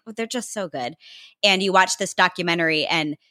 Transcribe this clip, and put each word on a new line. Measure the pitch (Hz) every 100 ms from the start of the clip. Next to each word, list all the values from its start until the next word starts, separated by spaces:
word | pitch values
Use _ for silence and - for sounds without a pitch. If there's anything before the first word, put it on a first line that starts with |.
| -
"Well, | 214
they're | 226
just | 247 -
so | 214 180
good." | 139 123 165 - - - _
And | 202 190
you | 196
watch | 185 185 -
this | 190 -
documentary | 185 - 175 170 160 156 -
and | 165 151 151 _